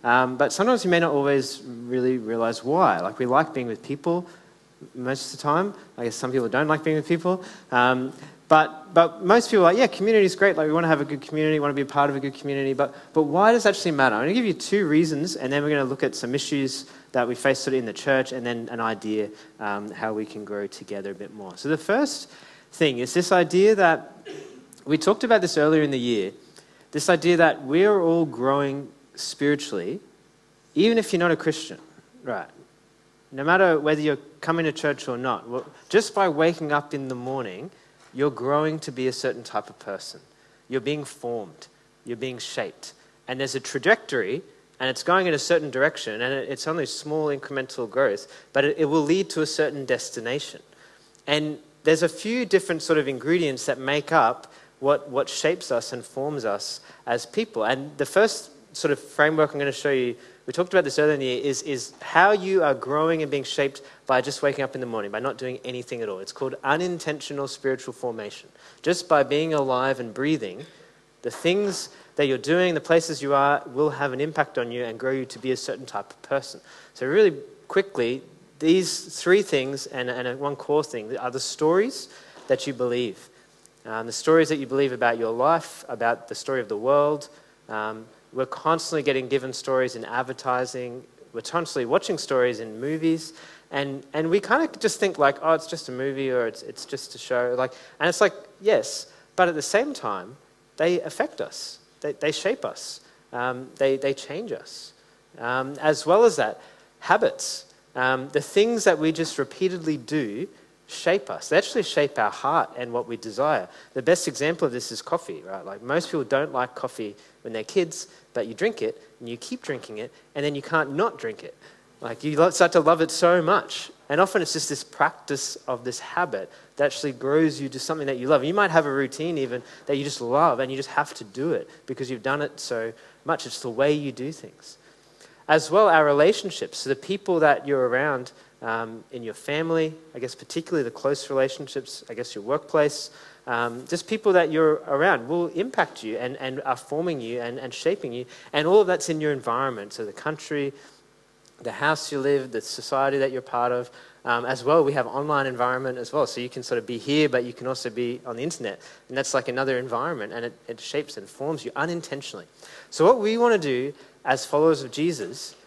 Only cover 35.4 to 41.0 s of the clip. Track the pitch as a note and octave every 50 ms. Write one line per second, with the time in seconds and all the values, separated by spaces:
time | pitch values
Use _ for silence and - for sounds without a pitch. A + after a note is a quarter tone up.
35.4 | - A#2 A#2+ C3 - - - - - _ - G3+ A#3 - - G#3 G3 F3+ D3+ D3
36.4 | D#3+ E3 E3+ E3 E3 D3 D3 D3 D3 D3 - C#3+ C#3 C3 C3 B2 B2 B2+ C3+ C3+
37.4 | B2 G#2 F#2 F#2+ C3 F#3+ - _ _ _ _ _ - - - B2+ C#3 D3 C3 A#2
38.4 | B2 C3 C#3+ D3 D#3 D#3 D#3 D#3 D3+ - C3 B2 B2+ B2+ B2+ - - C3 - A#2
39.4 | A#2 - - G#2+ - - G2+ _ - - G2 F#2+ - - - D#2 - _ _ _
40.4 | _ _ _ _ _ _ B2 C3 A2 C3+ D3 D3+